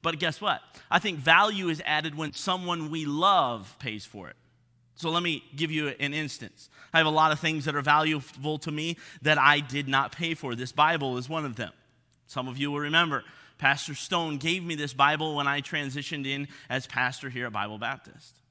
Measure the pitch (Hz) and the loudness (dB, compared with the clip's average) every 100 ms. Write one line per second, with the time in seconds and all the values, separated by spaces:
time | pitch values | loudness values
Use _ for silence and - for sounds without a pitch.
0 | 165 165 170 151 208 151 - - - 180 | -2 -2 -4 -2 -2 -2 -6 -20 0 0
1 | 208 165 139 170 208 208 185 156 - 151 | 2 -4 6 8 8 2 -2 -4 -2 -2
2 | 160 151 156 - - 185 175 170 156 160 | -2 -6 -8 -6 -4 -4 -2 -4 -4 -4
3 | 151 147 185 190 135 117 98 - 139 107 | -4 2 4 6 4 -2 -10 -12 -10 -10
4 | - 104 90 - _ _ _ _ _ _ | -12 -16 -16 -20 _ _ _ _ _ _
5 | 160 165 175 151 - 139 160 156 147 - | -4 -2 -2 -4 -8 -6 -4 -2 -4 -4
6 | 139 147 151 - 113 _ - _ - 160 | -4 -4 -6 -8 -14 _ -20 _ 0 2
7 | 160 156 156 151 165 156 143 147 143 147 | 4 6 4 4 0 -2 -2 -2 4 4
8 | 156 156 135 - 143 156 - 151 160 170 | 4 -2 -6 -8 -6 -4 -6 -6 -6 -8
9 | - - 143 151 139 147 143 135 139 139 | -12 -4 2 6 8 6 4 -4 0 0
10 | 139 - 170 160 135 117 127 - 151 165 | 0 -4 -6 -4 -6 -6 -6 4 4 4
11 | 139 123 123 160 147 113 107 - _ _ | 0 -4 -4 -6 -6 -6 -10 -10 _ _
12 | _ _ _ - 131 127 143 143 147 160 | _ _ _ -8 -8 -4 -4 -4 0 2
13 | 170 139 - - - _ 139 139 - - | 2 0 -6 -20 -20 _ 0 0 -2 -10
14 | - 185 165 147 151 185 170 160 147 127 | -4 -2 -2 -2 -2 -4 -4 -6 -6 4
15 | 139 151 160 147 139 143 139 156 143 131 | 4 4 0 -2 -2 -2 -4 -6 -4 -6
16 | 139 156 135 139 143 - - 127 - - | -8 -6 -4 -6 -6 -12 -6 -6 -4 -2
17 | 127 123 135 123 123 104 104 107 117 - | -2 -4 -10 -8 -6 -4 -6 -6 -8 -8
18 | - - - _ _ | -12 -20 -20 _ _